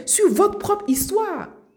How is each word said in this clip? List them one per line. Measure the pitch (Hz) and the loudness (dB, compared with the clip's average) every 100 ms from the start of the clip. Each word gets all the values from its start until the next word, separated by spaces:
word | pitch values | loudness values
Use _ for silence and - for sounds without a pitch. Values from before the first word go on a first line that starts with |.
| - | -2
sur | - 392 | 2 4
votre | 214 403 - | 4 2 0
propre | - 415 - | -4 -2 0
histoire. | 262 - 403 427 330 - - _ | -2 0 -2 -2 -6 -10 -18 _